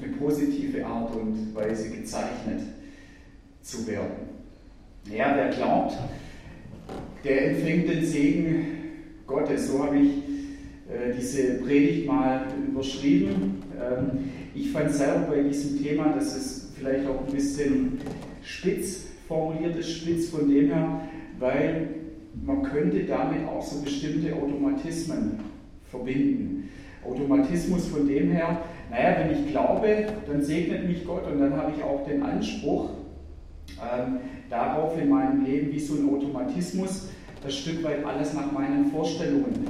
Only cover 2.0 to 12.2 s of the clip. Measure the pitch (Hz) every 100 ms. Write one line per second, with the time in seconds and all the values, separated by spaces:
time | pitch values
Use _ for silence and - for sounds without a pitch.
2 | - - - - 76 - - - - -
3 | - - - - - - - 226 226 202
4 | - - - - - - - - - -
5 | 104 107 139 143 127 - 117 139 - -
6 | - - - - - - - - - -
7 | - - 143 - 190 - 156 170 165 160
8 | - 143 143 - 165 160 - - - -
9 | - - - 139 147 139 - 139 143 143
10 | 143 - - - - - - - - -
11 | 123 123 123 139 - 120 123 143 151 165
12 | 139 139